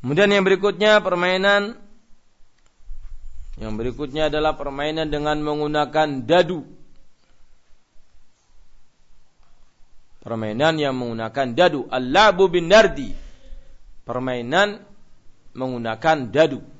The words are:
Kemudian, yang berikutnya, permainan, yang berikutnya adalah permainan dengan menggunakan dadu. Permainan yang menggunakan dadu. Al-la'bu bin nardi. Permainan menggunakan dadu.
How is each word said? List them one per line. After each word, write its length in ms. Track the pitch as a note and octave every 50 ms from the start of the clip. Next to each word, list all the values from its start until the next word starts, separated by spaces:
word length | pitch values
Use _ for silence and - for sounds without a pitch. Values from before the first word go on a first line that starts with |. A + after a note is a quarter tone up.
Kemudian, 320 | - B2 C3+ E3 G3+ G3+ G3+
yang 80 | G3+
berikutnya, 640 | F#3+ F#3 F#3+ F3+ G3 G3+ F#3+ E3 G#3 G#3+ G#3+ G#3 -
permainan, 720 | F#3+ F3+ F3 F3 F3+ F#3 F#3 F#3+ G3+ G3+ G3+ G3+ G#3 A#3+ - - - - - _ _ - - _ _ _ _ - - _ _ _ _ _ _ - - - - - - - - - - - - - - - -
yang 160 | A2+ A2 G#2+
berikutnya 560 | G#2+ A#2 B2+ A#2 A#2 D3+ C3+ B2+ D#3 D#3 D3+ C#3+
adalah 240 | D3+ D3+ D#3 D3+
permainan 560 | D#3 C#3+ C#3+ C3+ C#3 C#3+ D3+ D#3 D#3+ D#3+ D3+ D3
dengan 240 | D3 D3 D3+ D3+
menggunakan 880 | D3+ D3+ D3+ D3+ D3+ D3+ D3 D3+ D3+ D3 C3+ - D#3 D#3 D3+ C#3+ C3 A#2+
dadu. 400 | A2 E3 F3+ F3+ D#3+ F3+ D#3 - - - - - - - - - - - _ _ _ - - - - - - _ _ - - _ _ _ - - - _ - - - _ _ _ _ _ - - - - - - - _ _ - _ - - - - _ _ - - - - - - _ _ - - - - - - - - -
Permainan 560 | A2 A2+ A2 A2 G#2+ G#2+ A#2 D3 D#3+ D#3+ D#3
yang 160 | D3 C#3 C3
menggunakan 560 | B2+ B2 A#2+ A2+ A2+ A2+ A2 A2 C#3 C3+ B2 A2+
dadu. 320 | C3+ F3 F3 E3+ C#3+ A#2 - A#2
Al-la'bu 560 | B2+ B2+ B2+ C#3 F#3 G#3+ G#3+ G3 F3 G3 F#3
bin 240 | E3+ F3+ E3+ E3 F#3+
nardi. 400 | A3 - F#3+ - C#3+ C3+ G#2+ - - - - - - - - - - - - - - - - - -
Permainan 800 | - - A#2+ B2 B2+ B2+ B2+ B2 A#2 A#2+ C#3+ F3 G3+ G#3 G3+ - - - - - - - - - _ - - - _ - -
menggunakan 800 | B2 C3 C3 B2+ A#2+ A#2 A2+ A2 A2 - D#3+ D#3+ D3+ B2+ A2 G#2+
dadu. 320 | C#3+ D#3+ D3 C3+ G#2+ - - -